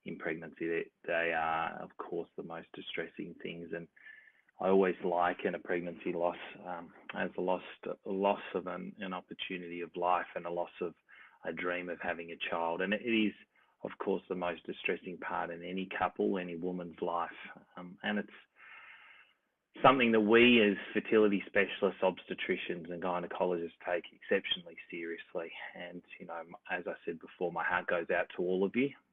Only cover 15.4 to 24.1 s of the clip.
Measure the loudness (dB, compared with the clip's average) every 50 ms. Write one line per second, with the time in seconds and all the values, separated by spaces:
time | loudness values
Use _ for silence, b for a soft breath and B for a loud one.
15.4 | -4 -4 -6 -8 -8 -6 -4 -4 -4 -4 -2 -2 -2 -2 0 0 0 0 0 0
16.4 | -2 -4 -6 -4 -4 -4 -4 -4 -6 -8 -6 -4 -2 -2 0 0 -2 -4 -6 -14
17.4 | -16 -16 -18 -20 -20 _ _ -16 -14 -14 -14 -8 -4 -2 -2 -2 -2 -6 -12 -20
18.4 | -20 _ B B B B B B B B B B B B B B B B B B
19.4 | B B _ _ _ _ _ 6 8 8 8 10 6 6 6 6 8 10 10 10
20.4 | 12 12 10 10 8 8 6 2 -2 -2 -4 -4 0 6 6 8 8 8 6 2
21.4 | -2 0 2 2 2 2 0 0 0 0 2 4 2 2 2 0 -8 -10 -8 -6
22.4 | 0 0 0 -2 0 -6 -6 -6 -6 -8 -8 -4 -2 -2 -2 -2 -2 -4 -2 0
23.4 | 2 2 2 0 -2 -6 -8 _ -4 -2 -2 -2 -2 -6